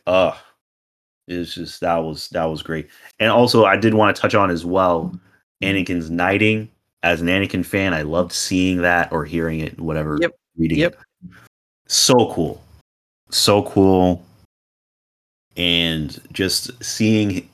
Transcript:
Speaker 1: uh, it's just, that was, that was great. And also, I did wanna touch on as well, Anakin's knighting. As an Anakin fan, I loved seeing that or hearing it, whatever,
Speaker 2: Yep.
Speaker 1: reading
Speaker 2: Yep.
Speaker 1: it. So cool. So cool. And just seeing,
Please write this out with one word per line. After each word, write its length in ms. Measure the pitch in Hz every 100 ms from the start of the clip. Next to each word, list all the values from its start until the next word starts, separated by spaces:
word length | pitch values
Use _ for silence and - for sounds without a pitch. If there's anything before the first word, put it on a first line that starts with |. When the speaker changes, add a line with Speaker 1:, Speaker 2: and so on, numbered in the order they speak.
| -
Speaker 1:
uh, 280 | 92 82 - - _ _ _ _ _ _ _ -
it's 260 | 87 82
just, 280 | 87 82 -
that 160 | 87 85
was, 320 | 80 76 -
that 160 | 85 80
was 180 | 78
great. 240 | - 80 - - - -
And 100 | 110
also, 360 | 113 120 117 101
I 120 | 98
did 160 | 113
wanna 200 | 110 104
touch 200 | - 101
on 160 | 107 95
as 160 | 85 87
well, 480 | 95 92 85 90 - - _ _ _
Anakin's 480 | 95 98 87 87 80
knighting. 600 | 85 92 101 107 110 110 _ _ _
As 180 | 85 82
an 60 | 85
Anakin 360 | 95 95 92 85
fan, 280 | 101 95
I 80 | 80
loved 300 | 76 85 90
seeing 460 | - - 92 92 90
that 300 | 87 87 82
or 140 | 82 76
hearing 340 | 85 82 80
it, 200 | 78 -
whatever, 380 | 82 78 76 76
Speaker 2:
Yep. 140 | 170 - _ 82
Speaker 1:
reading 220 | 80 143
Speaker 2:
Yep. 140 | 170
Speaker 1:
it. 60 | - _ _ - - _ _ _ _ -
So 440 | - - 123 110
cool. 320 | - 76 - _ _ _ _ _ _ _
So 320 | - - 101
cool. 600 | 98 101 95 92 90 87 - _ _ _ _ _ _ _ _ _ _ _ _ 87
And 640 | 87 85 85 80 76 - -
just 400 | - 95 - - -
seeing, 640 | - - 110 110 104 90 -